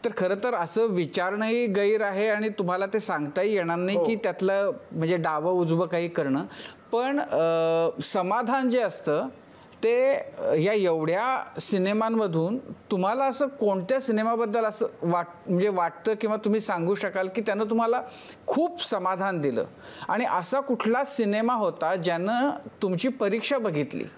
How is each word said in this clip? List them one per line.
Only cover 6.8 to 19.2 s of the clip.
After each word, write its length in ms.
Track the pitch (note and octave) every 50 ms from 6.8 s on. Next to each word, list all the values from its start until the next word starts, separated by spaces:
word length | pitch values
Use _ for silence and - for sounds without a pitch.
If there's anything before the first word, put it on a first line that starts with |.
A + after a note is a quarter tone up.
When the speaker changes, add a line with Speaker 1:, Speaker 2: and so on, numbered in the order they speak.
| - - -
Speaker 1:
पण, 280 | A#3 B3 C4+ C#4 C#4+
अ, 800 | - - - C#3 E3 E3 E3 E3 E3 E3 E3 E3 E3 E3 - - D3
समाधान 680 | - - G3+ F3+ F#3 G3+ A#3 B3+ G#3+ B3 C4+ C4 B3+
जे 120 | A#3 B3+ A#3
असतं 460 | F#3+ - - - D#3+ D3 D#3 G#3+ C4 - - - - - - - - - - -
ते, 300 | A3 A#3 B3 B3+ C4+ C#4
अ, 400 | - - - - - - - -
या 180 | D#3+ D#3 G3 A3
एवढ्या 880 | G#3+ G3 F3+ E3 D#3+ D#3 D#3 E3+ F#3+ A3+ B3+ C4 - - - - -
सिनेमांमधून 1000 | - - - G3 F#3 F#3+ G#3 G#3+ A3 A3+ A3+ A3+ G#3+ G3 E3 D#3+ D#3+ F3+ A3 C4
तुम्हाला 680 | - - - - - - G#3 F#3+ F3+ F#3+ A3+ C4 C#4
असं 220 | C4+ B3+ C4+ C#4+
कोणत्या 540 | C4 C4+ - A3+ G#3 G3 F#3+ F3 F#3 C4 C4+
सिनेमाबद्दल 640 | C4 A#3+ A3 G#3+ A3 A3+ A#3 A3+ A#3 G#3+ G#3 A#3 A3+
असं 220 | G#3+ - - - - - - -
वाट-, 480 | E3+ E3+ F3 E3+ E3+ - - - -
म्हणजे 180 | F#3+ F3 F#3 G#3
वाटतं 460 | G3 F3+ F3 E3+ E3+ - - A3 A3
किंवा 220 | G#3+ - G#3+ G#3+
तुम्ही 240 | A3 G#3+ G#3+ G#3 A3
सांगू 340 | G#3+ - G3 F3 E3 E3+ G#3
शकाल 340 | G3 - G3 - G3 F#3+ F#3+ F#3
की 60 | A#3
त्यानं 240 | G#3+ G#3+ G3+ G3+ A3
तुम्हाला 380 | G#3 A3+ A3+ A#3 A3+ A#3 B3 - - - - - - - - -
खूप 380 | - - B3+ D#4+ F4 F4 E4+ -
समाधान 560 | - A#3 G3 F3+ F#3 F#3 F3+